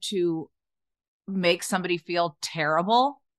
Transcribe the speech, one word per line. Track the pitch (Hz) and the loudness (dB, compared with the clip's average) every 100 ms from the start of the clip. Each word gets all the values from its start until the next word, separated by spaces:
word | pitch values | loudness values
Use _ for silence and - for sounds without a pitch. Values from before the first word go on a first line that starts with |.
| - | -4
to | 202 175 160 - _ _ _ _ _ _ _ - | -2 0 -2 -6 _ _ _ _ _ _ _ -6
make | 190 175 175 | 0 2 2
somebody | - 190 180 175 | 0 -2 -2 -4
feel | - 170 170 - | -2 0 0 -2
terrible. | - 165 151 156 185 233 269 - _ | -10 -4 0 0 4 2 2 -2 _